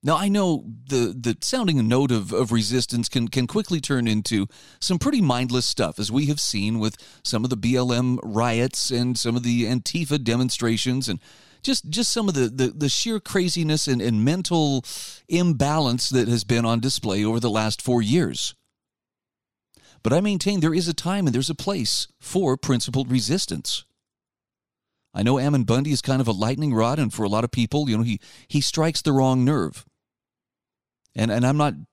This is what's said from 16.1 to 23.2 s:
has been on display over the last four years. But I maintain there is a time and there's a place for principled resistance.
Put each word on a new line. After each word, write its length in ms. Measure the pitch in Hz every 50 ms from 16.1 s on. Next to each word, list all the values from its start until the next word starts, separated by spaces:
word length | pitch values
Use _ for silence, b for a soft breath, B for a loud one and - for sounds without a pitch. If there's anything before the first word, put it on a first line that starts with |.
| 131 127 120 101
has 160 | 120 117 101
been 220 | 98 120 117 117
on 160 | 117 117 117
display 420 | 113 135 - - - 110 95 101 104
over 160 | 107 113 117
the 100 | 113 123
last 320 | 104 110 107 110 107 -
four 200 | - - 123 120
years. 540 | 113 104 123 175 165 92 64 - - - - _ _ _ _ _ _ _ _ _ _ _ _ _ _ _ _ _ _ _ _ _ _ _ b b b b b b b
But 80 | 113
I 80 | 127 160
maintain 400 | 196 208 202 180 - 196 208 190
there 140 | 156 160 160
is 160 | 170 180 170
a 40 | 160
time 340 | - - 175 190 202 190 151
and 60 | 117
there's 160 | 120 135 -
a 60 | 160
place 540 | - - - 202 180 117 101 - - - - _ _
for 380 | - - - 185 196 147 127 135
principled 520 | - - 131 120 - - 120 131 135 120
resistance. 760 | 123 127